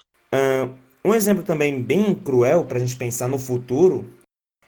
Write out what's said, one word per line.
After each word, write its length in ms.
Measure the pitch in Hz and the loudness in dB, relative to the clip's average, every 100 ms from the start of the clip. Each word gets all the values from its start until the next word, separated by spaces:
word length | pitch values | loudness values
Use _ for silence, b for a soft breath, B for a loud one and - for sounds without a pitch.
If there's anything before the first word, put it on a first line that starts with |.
| _ _ - | _ _ -6
Ahn, 400 | 135 135 131 131 127 _ _ 180 | 0 0 0 -2 -8 _ _ 0
um 80 | |
exemplo 300 | 226 208 185 | 2 2 0
também 360 | 165 156 147 135 | 0 -2 0 -2
bem 360 | 113 160 214 175 | -2 0 2 0
cruel 500 | - 123 123 170 139 | 0 2 4 2 0
pra 140 | 123 | -4
gente 160 | 123 - | -4 -4
pensar 320 | 120 117 127 | -8 -4 -4
no 100 | 135 | -4
futuro 720 | 127 123 123 127 180 127 107 - _ _ _ _ | -4 -6 -2 2 4 2 -6 -20 _ _ _ _